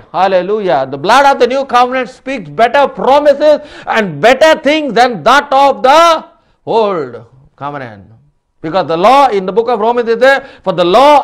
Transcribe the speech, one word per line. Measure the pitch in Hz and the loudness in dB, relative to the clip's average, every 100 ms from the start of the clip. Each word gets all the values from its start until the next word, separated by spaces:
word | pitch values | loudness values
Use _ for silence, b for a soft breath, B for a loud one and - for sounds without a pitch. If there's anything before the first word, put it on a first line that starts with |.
| - | -10
Hallelujah. | 160 190 190 180 214 190 151 135 | -2 0 0 -2 -4 -2 -2 -4
The | 135 | -6
blood | 160 254 277 | 0 2 2
of | 269 | 2
the | 240 | 0
new | 269 269 | -2 -2
covenant | 247 247 262 233 | 0 0 -2 -8
speaks | - - 269 160 | -12 -12 -12 -10
better | 147 226 277 269 269 | -2 0 2 0 -2
promises | 208 285 294 285 302 294 B B - | 0 2 2 2 2 0 B B -6
and | 226 202 147 | -4 -4 -2
better | 214 254 320 277 | 0 2 2 2
things | 254 311 294 | 0 -2 -2
than | 214 254 220 | 0 0 0
that | 147 269 277 | 0 0 2
of | 269 277 202 | 2 2 2
the | 254 302 339 320 - _ _ _ - | 2 4 4 2 -4 _ _ _ -6
old | 208 208 180 131 117 110 131 143 _ | -2 -2 -4 -8 -12 -20 _ _ _
covenant. | 143 147 123 104 92 113 143 _ _ _ | -12 -12 -14 -18 -20 _ _ _ _ _
Because | 160 185 151 | -6 -4 -2
the | 165 | 0
law | 196 277 262 | 2 4 2
in | 202 185 | 0 -4
the | |
book | 196 226 | -4 -2
of | 233 | -2
Romans | 220 240 233 | -2 -2 -2
is | 226 | 0
there, | 254 277 B B | 2 0 B B
"For | - | -6
the | 156 175 202 | -2 0 4
law | 277 294 | 4 4